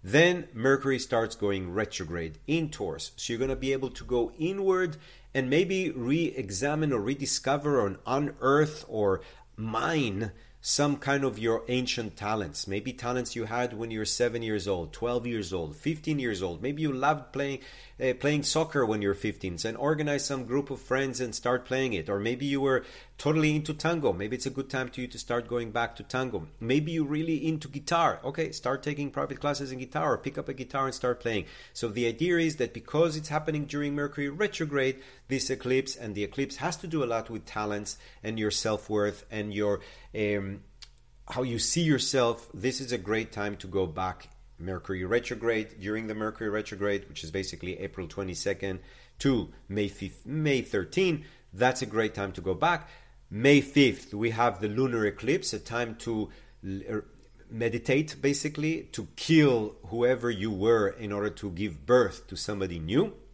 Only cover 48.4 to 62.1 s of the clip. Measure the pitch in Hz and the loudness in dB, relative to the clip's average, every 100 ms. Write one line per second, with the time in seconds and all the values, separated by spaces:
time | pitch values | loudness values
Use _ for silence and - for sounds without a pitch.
48.4 | - 95 98 92 - - - - 139 127 | -2 -2 -4 -6 -10 -20 -20 -2 2 2
49.4 | 82 - - 101 104 - 98 - - 151 | 0 -8 -6 -2 -2 -2 -10 -10 -8 -2
50.4 | 151 135 110 107 90 - 185 151 - - | 2 2 0 -2 -2 2 2 2 -4 -20
51.4 | - 92 123 123 117 104 110 - 98 92 | -20 2 2 2 -2 0 0 0 -6 -4
52.4 | 90 90 160 170 - - - - - 101 | -4 0 2 0 -4 -20 -20 -20 -12 2
53.4 | 127 143 139 - 135 90 - 104 117 110 | 8 8 8 6 6 4 -6 -2 -2 2
54.4 | 120 95 107 107 131 120 107 98 113 151 | 2 2 -2 2 2 2 0 0 0 0
55.4 | - 107 - 117 120 110 - 110 104 - | 0 -6 -6 -4 -4 -4 -4 -2 -2 -6
56.4 | - - 95 98 113 110 - - - - | -20 -14 -8 -8 -4 -6 -6 -18 -20 -20
57.4 | - 113 117 117 - 135 151 - 139 143 | -14 -2 0 0 2 2 2 0 0 0
58.4 | 151 151 151 160 - - 101 - - 160 | -2 -2 -2 -2 -6 -10 -10 -8 6 8
59.4 | 147 120 107 - - 113 120 127 117 107 | 8 6 2 -6 -8 2 4 4 2 0
60.4 | 107 98 104 117 101 98 107 101 104 - | -2 2 6 6 6 0 -4 -2 -2 -2
61.4 | 104 87 101 76 71 123 107 | -8 -4 -4 -4 4 6 6